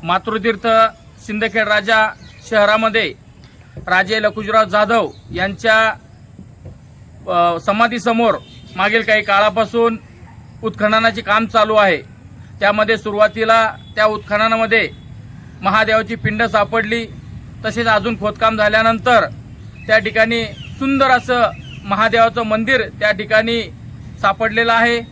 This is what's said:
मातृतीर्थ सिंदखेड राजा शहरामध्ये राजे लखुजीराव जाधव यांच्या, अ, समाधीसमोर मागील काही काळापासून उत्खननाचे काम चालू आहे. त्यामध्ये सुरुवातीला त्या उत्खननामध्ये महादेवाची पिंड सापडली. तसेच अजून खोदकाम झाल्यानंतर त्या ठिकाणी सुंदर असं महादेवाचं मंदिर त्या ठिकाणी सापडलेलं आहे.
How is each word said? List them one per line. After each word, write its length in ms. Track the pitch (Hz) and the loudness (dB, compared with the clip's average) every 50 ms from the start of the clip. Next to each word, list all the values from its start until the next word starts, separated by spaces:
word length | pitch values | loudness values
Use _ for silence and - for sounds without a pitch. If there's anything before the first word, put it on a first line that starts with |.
| - | -2
मातृतीर्थ 640 | 165 175 190 190 226 214 220 190 233 220 196 - 233 220 220 220 220 214 - - - - - - | -2 -2 -2 -2 -4 -6 -2 -2 -2 -2 -2 0 2 4 4 4 2 2 -6 -20 -20 -20 -20 -12
सिंदखेड 420 | - 208 214 220 220 - 226 220 208 | -10 -6 -4 -4 -2 0 -2 0 2
राजा 400 | 214 208 196 208 226 220 220 214 - - - - - - - - | 0 0 2 2 2 2 2 2 -2 -8 -18 -20 -20 -20 -10 -2
शहरामध्ये 640 | 226 214 208 202 214 220 226 220 202 226 208 156 - - - - - - - - _ - - - - | 2 2 4 4 4 2 2 0 0 0 -2 -2 -6 -12 -20 -20 -20 -20 -20 -20 _ -20 -20 -20 -20
राजे 460 | - - - 180 185 190 185 220 220 214 | -16 -4 0 0 0 2 0 -2 0 0
लखुजीराव 420 | 214 208 214 214 196 214 220 220 | -2 -2 -2 -6 0 2 2 2
जाधव 460 | 185 185 208 214 190 233 233 190 143 - - - - - | 2 2 0 2 2 2 0 0 -2 -6 -12 -18 -12 -6
यांच्या, 640 | 170 180 196 202 - - 226 220 220 220 220 - - - - - - - - - - - - - - - - - - - - - - - - - - - 196 | -4 -4 -4 -4 -4 0 2 4 4 4 2 0 -4 -14 -20 -20 -20 -20 -20 -20 -20 -20 -20 -20 -20 -20 -20 -20 -20 -20 -20 -20 -20 -20 -20 -20 -16 -8 -4
अ, 320 | 180 175 175 175 170 165 | 0 2 2 2 0 -2
समाधीसमोर 720 | - - 196 214 233 233 233 233 175 233 226 226 233 226 175 139 - - - - - - - | -2 -2 0 2 2 0 0 -2 -2 0 0 2 2 2 0 0 -4 -14 -20 -20 -20 -16 -6
मागील 260 | 180 190 208 214 226 220 | -2 -2 0 2 0 2
काही 200 | 214 214 214 208 | 2 0 0 2
काळापासून 760 | 208 202 196 208 214 190 226 220 208 - 233 233 233 226 220 - - - - - - - - - - - - - | 2 2 2 2 2 2 0 -2 0 0 0 0 0 0 -4 -10 -18 -20 -20 -20 -20 -20 -20 -20 -20 -20 -8 -8
उत्खननाचे 560 | 220 - - 208 208 220 220 226 226 220 214 | -8 -4 -2 0 2 2 2 2 2 0 -2
काम 260 | 233 196 208 220 226 | -2 0 0 0 0
चालू 280 | 214 - 226 214 214 214 | 2 2 2 2 4 4
आहे. 220 | 214 208 196 170 139 117 - - - - - - - - - - - | 4 4 4 2 0 -4 -12 -20 -20 -20 -20 -20 -20 -20 -20 -10 -2
त्यामध्ये 380 | 202 196 208 214 214 208 226 208 | 0 0 2 2 2 0 0 -2
सुरुवातीला 760 | - 220 202 208 214 214 214 220 220 220 226 226 226 220 - - - - - | -2 -6 2 2 2 2 4 0 2 2 4 4 4 0 -2 -8 -18 -12 -2
त्या 120 | 214 214 | 0 0
उत्खननामध्ये 840 | 214 214 214 214 - 208 208 220 226 226 226 226 214 226 226 190 143 - - - - - - - - - - - - - - - | 0 0 -2 -6 -4 -2 0 0 0 0 0 0 2 2 0 0 0 -6 -12 -20 -20 -20 -20 -20 -20 -20 -20 -20 -20 -18 -6 -4
महादेवाची 520 | 190 196 220 220 214 220 220 220 - 226 | 0 2 2 2 2 2 0 0 -2 -8
पिंड 280 | - - 220 214 214 233 | -6 -6 -6 -2 -2 -2
सापडली. 640 | 226 - 214 208 202 226 226 226 214 226 233 226 208 - - - - - - - - - - - | 0 2 0 0 2 0 -2 -2 -2 -4 -4 -6 -8 -12 -18 -18 -18 -18 -18 -18 -18 -18 -10 -8
तसेच 220 | 220 - 226 233 | -8 -6 -4 0
अजून 320 | 226 220 208 190 233 233 - | 2 0 2 0 -2 -6 -4
खोदकाम 360 | 202 208 208 - 226 220 220 | -4 -6 -4 0 0 0 2
झाल्यानंतर 680 | 214 208 208 208 220 220 226 226 220 - 247 247 220 175 135 - - - - - - - - - - - | 2 0 2 2 2 2 2 0 0 2 2 4 4 2 0 -6 -12 -18 -18 -20 -18 -20 -20 -20 -18 -2
त्या 120 | - 220 220 | 2 2 2
ठिकाणी 460 | 208 220 214 226 220 226 233 233 226 208 - - - - - - | 2 0 0 0 0 2 2 -4 -4 -6 -10 -14 -16 -16 -10 -6
सुंदर 280 | 262 269 277 269 277 | -2 -2 2 2 4
असं 360 | 262 254 247 - 254 247 247 233 196 - - - - - - - | 4 4 2 2 0 0 2 2 0 -2 -6 -16 -16 -16 -16 -8
महादेवाचं 580 | 196 196 196 220 226 220 233 226 226 - 240 226 | -6 -2 0 0 2 4 4 2 2 2 -2 -2
मंदिर 400 | 214 220 220 226 214 269 262 214 | -2 -2 -2 0 0 0 0 0
त्या 300 | 185 - - 208 208 208 | -4 -6 -4 -2 -2 -2
ठिकाणी 500 | 185 214 - 220 214 226 226 233 233 214 175 - - - - - - - - - - | -2 -4 0 2 2 2 2 -2 -4 -4 -6 -12 -18 -18 -18 -18 -16 -18 -18 -14 -2
सापडलेलं 520 | - 202 196 - 226 226 214 220 233 233 226 | -2 -2 0 0 -2 -2 0 0 0 2 2
आहे. 280 | 226 226 233 233 233 233 - | 2 2 2 0 -2 -4 -10